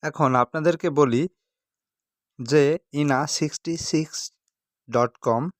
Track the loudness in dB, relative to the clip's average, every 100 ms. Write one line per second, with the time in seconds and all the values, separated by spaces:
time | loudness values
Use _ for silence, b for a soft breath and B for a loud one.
0 | -8 0 2 4 2 0 0 0 0 2
1 | 4 4 -2 _ _ _ _ _ _ _
2 | _ _ _ _ 0 2 2 0 _ -4
3 | 0 0 -2 -4 -4 -6 -8 -8 -2 -2
4 | -2 -8 -14 _ _ _ _ _ _ 0
5 | 0 _ -2 -2 -2 -8